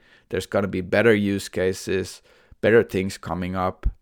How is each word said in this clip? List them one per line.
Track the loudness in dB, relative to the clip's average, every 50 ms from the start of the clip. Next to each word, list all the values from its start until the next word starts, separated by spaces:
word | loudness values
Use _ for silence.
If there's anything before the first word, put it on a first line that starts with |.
| _ _ _ _ _ _
There's | -6 -6 -6
gonna | -2 -2 -2 -2 -2
be | -4 -6
better | -4 0 0 4 6 6 4
use | 4 4 2 0 -2 -4 -6
cases, | -4 -2 -2 -2 -2 -4 -4 -4 -2 -2 -2 -4 -10 -16 _ _ _ _ _ _ -12 _
better | 2 4 6 6 4
things | 4 0 -2 -2 -4 -6 -10
coming | -8 -8 -6 -6 -4 -4 -4
up, | -2 -2 -4 -4 -2 -4 -4 -4 -4